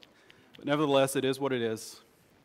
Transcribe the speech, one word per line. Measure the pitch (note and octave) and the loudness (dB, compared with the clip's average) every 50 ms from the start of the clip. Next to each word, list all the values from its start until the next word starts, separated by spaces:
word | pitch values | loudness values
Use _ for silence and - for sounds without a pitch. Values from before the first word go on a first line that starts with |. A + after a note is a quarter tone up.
| - - _ _ - - - - - - - | -20 -20 _ _ -20 -20 -20 -20 -20 -20 -18
But | - - | -8 -4
nevertheless, | C#3+ D3 D3 D#3 C#3 C#3 C3+ C3+ C3+ - | 0 0 2 2 4 4 4 4 2 0
it | C#3 B2+ | 0 0
is | C3 C3 C3+ | 0 -2 -2
what | C#3 C3 | -2 -2
it | C3 A#2+ | -2 -2
is. | A#2 A2+ A2+ G#2+ - - - - - _ _ _ _ _ _ _ | -2 -2 -4 -6 -8 -14 -18 -20 -20 _ _ _ _ _ _ _